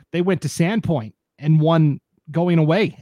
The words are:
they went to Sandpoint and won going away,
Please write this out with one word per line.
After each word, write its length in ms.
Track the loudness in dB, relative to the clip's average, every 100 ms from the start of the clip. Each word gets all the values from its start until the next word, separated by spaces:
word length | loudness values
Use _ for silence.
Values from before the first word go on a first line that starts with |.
| _
they 120 | -4
went 200 | -2 -2
to 60 | -4
Sandpoint 640 | -2 -2 0 -2 -4 -6 -16 _ _
and 220 | 0 2
won 400 | 4 4 2 0 -10 _ -8
going 280 | -4 0 2
away, 400 | 2 0 0 -4